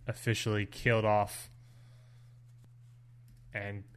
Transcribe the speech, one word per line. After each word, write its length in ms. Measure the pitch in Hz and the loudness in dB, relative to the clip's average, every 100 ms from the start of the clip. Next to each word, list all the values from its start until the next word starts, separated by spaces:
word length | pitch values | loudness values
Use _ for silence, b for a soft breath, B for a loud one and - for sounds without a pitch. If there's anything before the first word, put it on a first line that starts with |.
| - | -8
officially 580 | - 120 107 113 104 101 | -4 0 0 0 0 -2
killed 400 | - 123 113 107 | -2 2 4 4
off 440 | 104 101 - - - b b b b b b b b - - - - - - - - - - - | 4 2 -4 -16 -20 b b b b b b b b -20 -20 -20 -20 -20 -20 -20 -20 -20 -20 -12
and, 300 | 107 101 101 - | -8 -8 -8 -12